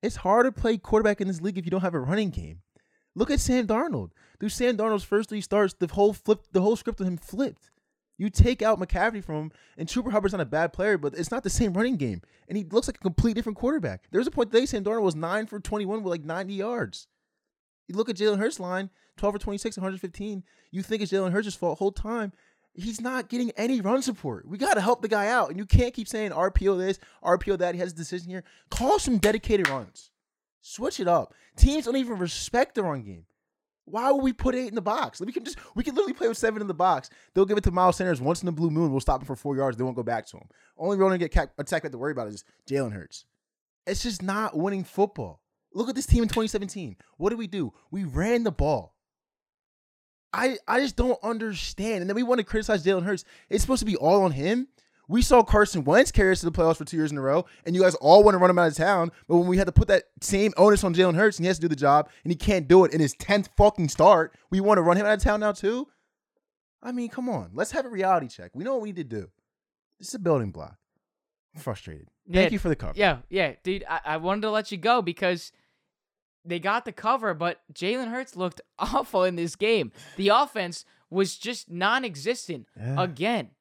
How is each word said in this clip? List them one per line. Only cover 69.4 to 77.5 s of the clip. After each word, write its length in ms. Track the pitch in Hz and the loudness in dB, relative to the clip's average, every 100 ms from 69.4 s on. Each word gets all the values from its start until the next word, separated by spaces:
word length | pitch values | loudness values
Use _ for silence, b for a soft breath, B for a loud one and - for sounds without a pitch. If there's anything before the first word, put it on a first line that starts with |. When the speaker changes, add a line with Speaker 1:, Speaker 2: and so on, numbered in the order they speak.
| _ _ _ _ _ _ | _ _ _ _ _ _
Speaker 1:
This 100 | 185 | -16
is 60 | |
a 40 | 247 | -6
building 320 | 175 147 107 | 0 0 0
block. 240 | 82 76 69 _ _ _ _ _ _ _ | -8 -16 -20 _ _ _ _ _ _ _
I'm 60 | 156 | -14
frustrated. 460 | 139 104 - 78 - _ _ | -10 -10 -12 -18 -20 _ _
Thank 200 | 180 180 | 2 2
Speaker 2:
Yeah, 20 | |
Speaker 1:
you 60 | 196 | 0
for 100 | 175 | -2
the 80 | 151 | -4
cover. 160 | - | -4
Speaker 2:
yeah, 240 | - 202 139 - | 0 0 0 -6
yeah, 240 | 185 160 120 | -4 -4 -4
dude, 220 | - 196 - | -6 -6 -6
I, 120 | 160 | -8
I 120 | - 156 | -4 -6
wanted 240 | 170 202 | -4 -4
to 80 | 214 | -2
let 200 | 214 208 | -4 -4
you 60 | 196 | -6
go 220 | 190 247 | 0 0
because 480 | 180 175 185 180 - _ _ _ _ _ _ _ _ _ | 0 -2 -2 -2 -6 _ _ _ _ _ _ _ _ _
they 140 | 170 175 | -10 -6
got 240 | 185 220 | -2 -4
the 80 | - | -4
cover, 400 | - 214 262 220 | -8 -2 -2 -2
but 280 | 160 170 | -2 -4